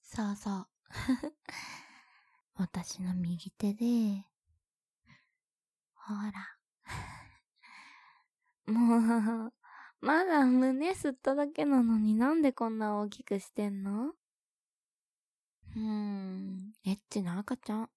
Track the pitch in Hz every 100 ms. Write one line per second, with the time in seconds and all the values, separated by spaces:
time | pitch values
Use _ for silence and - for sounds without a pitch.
0 | _ - 208 202 214 190 190 _ _ -
1 | - 254 302 _ - - - - - -
2 | _ _ _ _ _ - 185 185 - -
3 | 185 180 170 170 190 _ 208 208 233 240
4 | 220 196 196 _ _ _ _ _ _ _
5 | _ - _ _ _ _ _ _ _ _
6 | - 208 208 196 190 - _ _ - -
7 | - - - - _ _ - - - -
8 | - _ _ _ _ _ - 226 240 233
9 | 226 233 214 226 226 _ - - - _
10 | 220 311 370 311 262 254 262 262 320 381
11 | 294 262 - 277 285 311 302 269 233 226
12 | 214 214 254 330 285 254 226 220 214 208
13 | 208 - - 202 - - 208 196 196 208
14 | 269 - _ _ _ _ _ _ _ _
15 | _ _ _ _ _ _ - - 220 214
16 | 208 196 190 185 196 190 190 220 190 196
17 | _ 208 180 175 208 254 - 214 226